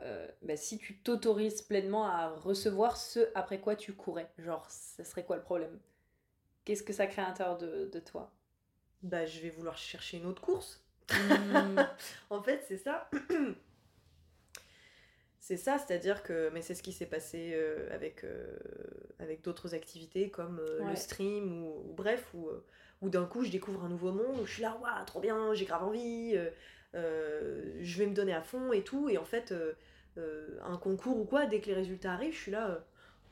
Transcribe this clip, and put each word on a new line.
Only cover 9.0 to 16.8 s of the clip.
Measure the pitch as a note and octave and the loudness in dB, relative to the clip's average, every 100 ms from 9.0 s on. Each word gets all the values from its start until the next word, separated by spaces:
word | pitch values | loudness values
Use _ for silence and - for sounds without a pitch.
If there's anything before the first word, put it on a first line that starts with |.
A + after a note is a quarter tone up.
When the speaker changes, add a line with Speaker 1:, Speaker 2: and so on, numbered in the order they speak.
Speaker 2:
Bah, | F3+ F3 D#3+ | -4 -2 -2
je | D#3+ | -4
vais | E3 | -8
vouloir | D#3+ E3 D#3+ | -6 -8 -6
chercher | - F3 - F3 | -8 -10 -8 -6
une | F3 | -4
autre | F#3+ | -2
course. | - F#4+ - - _ _ - | 0 0 -2 -16 _ _ 2
Speaker 1:
Hmm. | - G3+ C#4 - A3 G3 G3 - - | 4 8 8 8 6 6 6 6 2
Speaker 2:
<laughs> | - - - | -12 -12 -4
En | G3+ | -2
fait, | B3+ C#4+ - | 2 0 0
c'est | F#3+ | -4
ça. | C#4 D#4+ - | -2 -4 -2
<clears throat> | C#4+ - E4+ B3+ - - _ _ _ _ - - _ _ - - - - - - _ _ _ | -4 2 2 2 -2 -12 _ _ _ _ -20 -20 _ _ -20 -20 -20 -20 -20 -20 _ _ _
C'est | - F3+ | -4 -2
ça, | - C#4 | 2 0
c'est-à-dire | C#4 F3 F3+ G3+ | 2 0 2 0
que, | - E3 D#3+ | 0 0 0
mais | E3 | 0
c'est | E3 | -6
ce | F3+ | -6